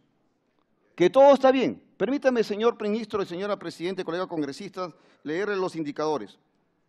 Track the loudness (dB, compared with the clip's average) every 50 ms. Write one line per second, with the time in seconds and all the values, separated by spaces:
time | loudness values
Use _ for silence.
0 | _ _ _ _ _ _ _ _ _ _ _ _ _ _ _ _ _ _ _ 0
1 | 2 4 6 8 8 8 8 8 6 4 4 4 2 0 -2 -4 -10 _ _ -4
2 | -4 -2 -2 0 0 0 2 2 0 -2 -2 0 0 0 0 -2 -4 -4 -4 -4
3 | -4 -6 -6 -6 -6 -6 -6 -8 -6 -6 -6 -6 -8 -10 -10 -8 -8 -8 -6 -6
4 | -6 -6 -6 -6 -6 -6 -6 -6 -6 -6 -8 -12 -14 -12 -10 -10 -10 -10 -12 _
5 | _ _ _ _ -10 -6 -6 -4 -4 -4 -2 -2 -4 -4 -4 -6 -8 -8 -6 -4
6 | -2 -2 -2 -4 -6 -10 -16 _ _ _ _ _ _ _ _ _ _